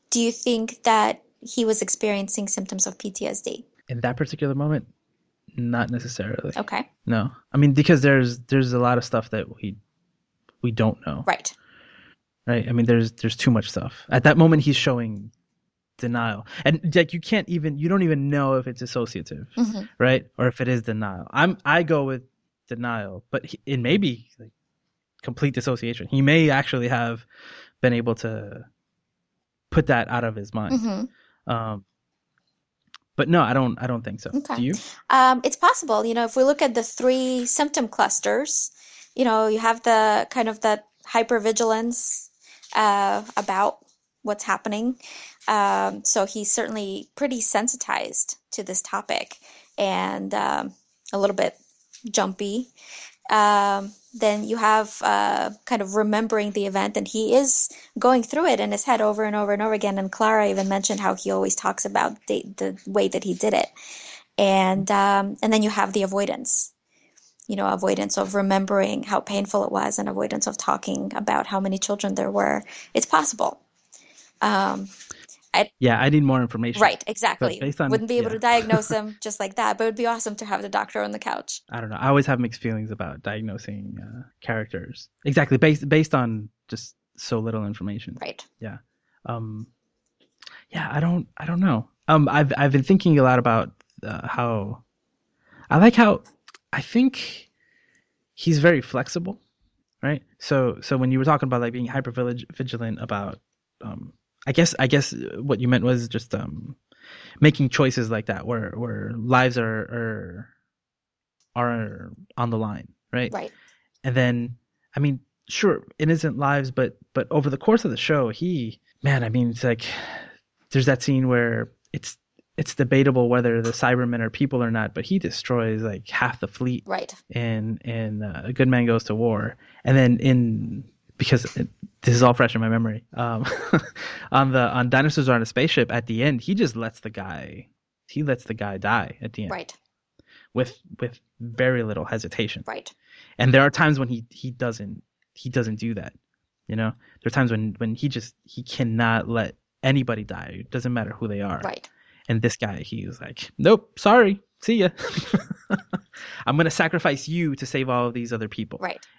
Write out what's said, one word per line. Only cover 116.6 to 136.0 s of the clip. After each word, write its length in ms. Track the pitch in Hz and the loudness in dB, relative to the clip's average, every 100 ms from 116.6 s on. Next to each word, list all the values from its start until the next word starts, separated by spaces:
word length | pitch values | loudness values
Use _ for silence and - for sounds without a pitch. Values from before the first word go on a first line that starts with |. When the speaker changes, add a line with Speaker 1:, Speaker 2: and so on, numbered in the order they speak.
| 131 | -2
Speaker 2:
but, 260 | 127 127 - _ | -2 -2 -4 _
but 140 | 131 123 | -4 0
over 180 | 156 139 | 0 0
the 80 | 135 | 0
course 280 | - 226 175 | 2 2 2
of 60 | |
the 60 | 117 | -4
show, 320 | - 147 120 | 0 0 0
he, 500 | 104 175 165 113 - _ _ | -2 -4 -2 -4 -10 _ _
man, 220 | 139 135 | 0 0
I 60 | 117 | 0
mean, 220 | 123 120 | 0 0
it's 120 | 117 | 0
like, 220 | 127 117 - - - - - - _ _ _ | -2 -2 -4 -10 -10 -14 -16 -20 _ _ _
there's 160 | 135 123 | 2 2
that 160 | 131 | 2
scene 240 | - 131 131 | 2 2 4
where 440 | 120 117 113 113 _ _ | 2 2 -2 -6 _ _
it's, 240 | - - - _ _ _ - | -12 -12 -16 _ _ _ -8
it's 180 | - - | -6 -2
debatable 540 | 127 135 139 127 120 | 2 4 4 4 4
whether 320 | 123 120 117 | 4 2 2
the 100 | 117 | 0
Cybermen 480 | - 127 123 120 120 | 0 2 2 0 -2
are 100 | 113 | -4
people 320 | - 139 127 | -2 -2 0
or 80 | 117 | 0
not, 220 | 113 107 | 0 -2
but 120 | - - | -6 -2
he 140 | 190 | -2
destroys, 640 | - - - 123 113 110 | -2 -6 -2 0 0 -2
like, 260 | 110 98 - | -4 -6 -8
half 300 | - 123 - | -2 -2 -2
the 80 | 98 | -8
fleet 360 | - 127 127 - | -4 -4 -4 -6
Speaker 1:
Right. 280 | 190 - - _ | -8 -8 -14 _
Speaker 2:
in, 500 | 120 117 110 110 110 | -6 -4 -4 -4 -6
in, 380 | - 113 110 107 | -8 -6 -6 -6
uh, 200 | 104 85 117 | -8 -8 -8
A 80 | |
Good 140 | 127 131 | 2 4
Man 180 | 123 120 | 4 4
Goes 200 | 113 - | 2 0
to 100 | 107 | 0
War. 400 | 117 107 113 - - - | 0 0 -2 -8 -18 -6
And 140 | 131 135 | 2 6
then 200 | 127 120 | 6 6
in, 640 | 135 127 117 107 110 104 - _ _ - | 4 4 4 0 -4 -8 -12 _ _ -6
because 280 | - 123 - - | 2 2 2 -6
it, 100 | - - - _ | -6 -8 -20 _
this 140 | - 120 | 2 6
is 60 | |
all 100 | 123 | 6
fresh 200 | 120 120 | 6 2
in 80 | 113 | 2
my 80 | 113 | 0
memory, 360 | 113 113 107 - - | 0 0 -4 -10 -8
um, 300 | 120 113 - - - 165 - | -6 -4 -4 -6 0 0 0
<laughs> 420 | - - - - | -10 -14 -14 0
on 200 | 131 135 | 2 4
the, 80 | 127 | 4
on 300 | 120 127 123 | 2 2 2
Dinosaurs 400 | 131 151 151 131 | 4 4 2 4
Are 60 | 120 | 2
on 60 | |
a 40 | 113 | 2
Spaceship, 440 | - 160 - 113 | 0 0 2 0
at 140 | 117 | -2